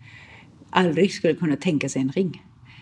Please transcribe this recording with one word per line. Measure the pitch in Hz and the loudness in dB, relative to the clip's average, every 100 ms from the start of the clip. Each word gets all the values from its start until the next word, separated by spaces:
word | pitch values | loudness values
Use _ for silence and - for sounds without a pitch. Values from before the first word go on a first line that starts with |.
| - - - - - - - | -20 -20 -20 -20 -20 -20 -2
aldrig | 185 180 151 196 | 0 2 2 0
skulle | - 170 | 2 0
kunna | 151 165 139 | 0 0 0
tänka | 185 143 139 | 0 -2 -2
sig | 131 | -2
en | 135 | -2
ring. | 180 185 - - - - - | -2 -2 -4 -18 -20 -20 -20